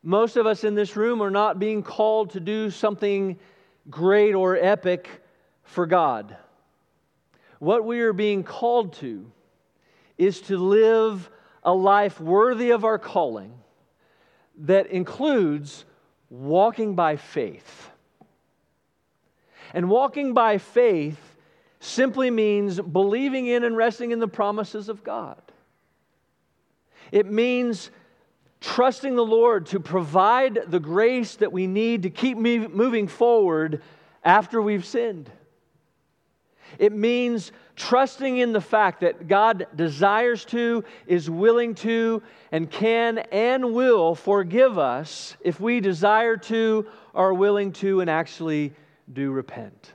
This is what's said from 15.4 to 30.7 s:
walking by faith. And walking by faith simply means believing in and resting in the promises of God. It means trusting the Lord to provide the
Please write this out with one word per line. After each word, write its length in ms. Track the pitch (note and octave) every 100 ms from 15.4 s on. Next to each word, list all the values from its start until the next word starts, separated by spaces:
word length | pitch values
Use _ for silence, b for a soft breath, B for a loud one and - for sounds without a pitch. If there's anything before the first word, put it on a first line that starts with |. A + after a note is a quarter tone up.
| E3+ D3 C#3+ - - b b b _
walking 680 | B2 C#3 E3+ G#3+ A3 A3 F3+
by 220 | D#3+ D3+
faith. 720 | - D3+ G#2+ C#2 - - - _ _ _ _ _ _ _ _ _ _ _ _ _ _ _ B B B
And 160 | E3+ F3+
walking 440 | A3+ C4+ C#4+ C#4
by 240 | B3 A3+ G3+
faith 640 | - A#3+ A#3+ F3 D3 D3+ - _ b b b b
simply 500 | - - C4 C4 B3+
means 480 | A3+ G#3+ G#3 G3+ F3+
believing 680 | F3 E3+ G3 A3+ C#4 C4 B3
in 180 | A#3+ A#3+
and 100 | A3+
resting 360 | A3+ A3+ A#3+
in 80 | A#3
the 80 | A3
promises 600 | - G3+ G#3 G#3 G#3+ G3+
of 160 | G#3
God. 380 | - A3+ E3 - _ _ _ _ _ _ _ _ _ _ _ _ _ _ _ b b
It 180 | G3+ G3+
means 600 | G#3 B3 B3 A#3+ G#3 - b b b b _ _ _
trusting 540 | - - B3+ B3+ C#4 B3
the 100 | A3+
Lord 400 | A3+ A#3 G#3+ D#3+
to 140 | F#3+
provide 760 | D3+ F#3 D#3 F3 G3+ B3 C4 A3
the 120 | F3